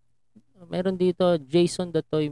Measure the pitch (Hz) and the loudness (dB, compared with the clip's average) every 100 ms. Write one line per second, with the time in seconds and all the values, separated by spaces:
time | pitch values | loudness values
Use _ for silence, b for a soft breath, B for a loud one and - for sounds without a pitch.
0 | _ _ _ _ _ 190 170 170 185 185 | _ _ _ _ _ _ -8 -4 -2 0
1 | 180 175 180 170 131 170 175 - 180 160 | 0 2 2 0 0 2 2 0 -4 -4
2 | - 156 151 | -2 -2 -4